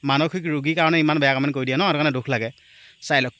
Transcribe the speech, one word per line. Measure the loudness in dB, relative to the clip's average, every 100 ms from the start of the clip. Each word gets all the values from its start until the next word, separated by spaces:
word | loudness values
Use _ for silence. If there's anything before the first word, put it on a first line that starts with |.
মানসিক | 0 0 0 -2
ৰোগীৰ | -6 -4 -2
কাৰণে | 2 2 4
ইমান | 2 2
বেয়া | 2
কমেণ্ট | 2 0 -2
কৰি |
দিয়ে | -2 0
ন, |
সেইটো | 0 0
কাৰণে | 0
দুখ | -2 -4
লাগে। | -4 -4 -10 _ -20 -20 -18
চাই | -2 -2
লওক | -2 _